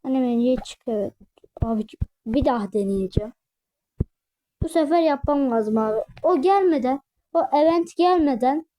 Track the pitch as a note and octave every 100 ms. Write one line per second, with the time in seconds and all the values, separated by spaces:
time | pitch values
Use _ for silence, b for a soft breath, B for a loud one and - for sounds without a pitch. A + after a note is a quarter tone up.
0 | C4+ C4 B3 A#3 B3 B3+ - - - G#3+
1 | G3+ _ - _ _ - A3+ A3 G#3+ -
2 | - _ A3+ B3+ C#4 A#3+ G3+ G#3+ G3 G3
3 | F#3 - G#3+ _ _ _ _ _ _ _
4 | - _ _ _ _ _ E4 E4+ C#4+ E4+
5 | D#4+ C#4 - C#4+ C4+ A3+ G#3+ A3 A3 A3
6 | - - - F4 F4 G4 F#4 D4 B3 C#4
7 | _ _ _ E4 - D4 D#4 E4+ E4+ -
8 | F4 F4+ D4 A#3+ B3 D4+ -